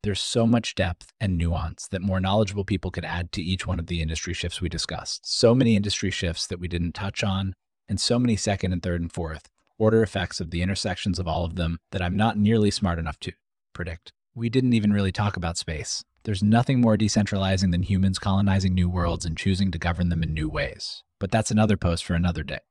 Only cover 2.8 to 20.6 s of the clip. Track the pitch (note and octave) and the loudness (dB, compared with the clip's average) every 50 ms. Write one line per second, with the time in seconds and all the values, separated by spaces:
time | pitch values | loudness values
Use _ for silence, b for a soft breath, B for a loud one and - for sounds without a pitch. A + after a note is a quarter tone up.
2.8 | - F2+ - - E2 D#2+ E2 E2+ F2 E2 - - E2+ E2+ F#2 F2 - - F2+ E2 | -2 -4 -6 -6 -8 -6 -6 -6 -6 -6 -6 -6 -4 -4 -4 -4 -2 -4 -4 -4
3.8 | E2 E2 F2+ E2+ D#2+ D#2 D#2+ D#2+ - - E2+ - - E2+ - - F#2 E2 - E2 | -4 -4 -4 -4 -2 -4 -4 -6 -6 -8 -6 -6 -6 -6 -6 -6 -6 -6 -4 -6
4.8 | - - - - - - - - _ - - - - A#2 A#2 C3 B2+ A#2 A2+ G2+ | -6 -6 -8 -10 -8 -10 -10 -10 _ -8 -2 4 4 4 6 6 4 4 4 2
5.8 | G2+ G#2 - - - F#2+ F#2 - - F2 D#2+ - - - F#2+ F2 F2+ E2+ E2+ E2+ | 2 0 -4 -2 -2 -4 -2 -2 -4 -4 -4 -4 -6 -8 -8 -8 -6 -4 -4 -2
6.8 | F2 F2 - - G2+ G2 - - - G#2 F#2+ F#2+ G2 F#2+ F#2+ _ _ _ _ _ | -2 -4 -4 -6 -8 -8 -4 -4 -2 -2 -2 -2 -4 -4 -6 _ _ _ _ _
7.8 | _ _ G#2 F#2+ - - A#2+ A#2+ B2 A#2+ A2+ F#2+ - G#2+ G2+ F#2 - F#2 F2+ F2 | _ _ -4 -4 0 0 2 2 2 2 2 0 0 -2 -2 0 0 -2 -2 -2
8.8 | - F2+ F2 F2 F2 E2+ - - E2+ D#2+ D#2 D2+ - _ _ _ _ _ _ _ | -2 -2 -2 -2 -4 -6 -6 -6 -8 -6 -8 -12 -14 _ _ _ _ _ _ _
9.8 | A2 A2 A2 A2+ A2 - - G2 F2 F2 - - F2+ D#2+ F2 E2+ F2+ F#2+ G2 - | 2 4 6 4 4 2 0 -4 -4 -4 -4 -8 -8 -6 -2 -2 -2 0 -2 -2
10.8 | - G#2 F2+ - - G#2 F2+ E2+ F2+ E2+ D#2+ D#2 F2 E2+ E2+ F2+ E2+ E2 E2+ E2 | -2 -4 -4 -2 -2 -2 -2 -2 -2 -4 -2 -2 -2 -4 -2 -2 -2 -2 -2 -4
11.8 | _ _ - G2 F2+ F2 F#2 G2+ G#2+ A2+ G#2 G#2 G#2 G#2 A2+ A2+ G#2 G2+ - - | _ _ -6 -4 -2 -2 0 2 0 0 2 2 4 4 4 4 4 2 2 0
12.8 | - F#2 F2 E2 E2 D#2 - _ - - - _ _ _ _ _ _ _ _ - | 0 0 0 -2 -4 -6 -8 _ -10 -12 -12 _ _ _ _ _ _ _ _ -10
13.8 | F2 E2+ E2 - _ - _ _ _ _ _ A#2 A#2 A#2 A2+ C3 B2+ B2+ A#2+ A2+ | -10 -8 -10 -12 _ -20 _ _ _ _ _ -4 -4 2 2 2 4 4 4 4
14.8 | G#2 G#2 G#2 G#2 G2+ F#2+ F2+ - G#2+ G2+ - F#2+ F2 E2 E2+ - - - D#2+ D2+ | 4 4 4 4 2 0 0 0 0 0 0 -2 -4 -4 -4 -6 -6 -6 -8 -8
15.8 | C#2+ - - - - _ _ _ _ A2+ G#2 F#2+ G2+ G#2 A2 A#2 B2 - C3+ B2+ | -6 -8 -8 -10 -10 _ _ _ _ -4 -2 2 4 4 6 4 4 4 4 4
16.8 | A#2+ A2+ A2 G#2+ A2 G2+ - - G#2 - - G2 F#2+ F#2+ F#2+ F#2 G2+ F#2 E2+ F2 | 6 4 6 4 4 2 4 2 2 2 0 0 2 2 2 2 2 2 2 2
17.8 | F#2+ - G2+ F#2 F#2+ F#2+ F#2+ - - G2+ G2 G2 G2+ G2+ F#2+ G2 F#2+ F#2+ F#2 F#2 | 2 2 2 4 4 4 2 0 0 0 2 4 4 4 4 4 4 2 4 4
18.8 | F2+ F2 F2+ F2+ F2 E2+ E2+ E2 - E2+ D#2+ - - G2 F#2+ F2+ G2+ F#2+ E2+ E2+ | 2 2 2 0 0 0 -2 -2 -4 -6 -6 -2 0 0 2 2 2 0 0 -2
19.8 | - F2 E2+ E2+ F2+ F2 E2+ E2 E2 D#2 D#2 D#2 D#2 D2+ D2 D2+ | -2 -2 0 2 2 2 2 0 0 -2 -2 -2 -2 -2 -2 -2